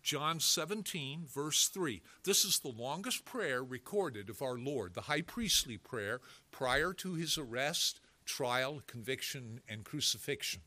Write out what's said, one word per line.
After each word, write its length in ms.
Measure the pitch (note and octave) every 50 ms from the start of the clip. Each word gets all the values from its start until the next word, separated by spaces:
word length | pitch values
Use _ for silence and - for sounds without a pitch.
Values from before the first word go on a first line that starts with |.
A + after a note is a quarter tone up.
| -
John 380 | - D3+ C#3 D3 D#3 E3 D#3
seventeen, 840 | - - - F3 D#3 E3 G#3 A3 G3 - - E3 C#3 C3 C#3+ E3 E3+
verse 440 | C3 B2 C#3 D3 D#3 D3 - - -
three. 320 | - G3 F3 C#3+ G#2+ E2 - - - - -
This 180 | F3 G3+ - -
is 160 | G3 D#3+ -
the 80 | -
longest 560 | C#3+ A#2 A2 A#2+ C3 D3 F3 G3+ B3 - - -
prayer 400 | - - B3+ G3+ D3 C3 B2 C3
recorded 680 | B2+ B2+ A#2+ - - G3+ G#3 F#3+ D3+ A#2 G#2 G2 G2+
of 120 | G#2 -
our 160 | C#3+ C3 B2
Lord, 380 | A#2+ A#2+ C#3 D3 B2 G2 F2 F2+
the 80 | - G#2+
high 180 | C#3 D3 D#3
priestly 560 | E3 - - A#3+ A#3 F#3 - - - C3+ A#2
prayer 420 | G2+ - - - A2+ G2+ G2+ A#2 C3 - - - - _ _
prior 400 | - - C#3 B2 B2+ C#3+ D#3 F3+ F#3+
to 180 | - - F#3 F3
his 240 | D#3+ E3+ D3+ C#3+
arrest, 640 | D#3+ C#3+ A2+ A2+ B2 C3+ D3 - - - - - - - - _ _ _
trial, 560 | - - - C#3 B2 B2 B2+ C3 C3+ D3+ C#3 -
conviction, 760 | - - A#2+ G#2+ C3 C3 - - - - C#3 B2 A2 A2+ A#2 - -
and 160 | G#2+ A2 G2+
crucifixion. 760 | - - D3+ - - - G#2+ - - C#3+ C#3 - - - - -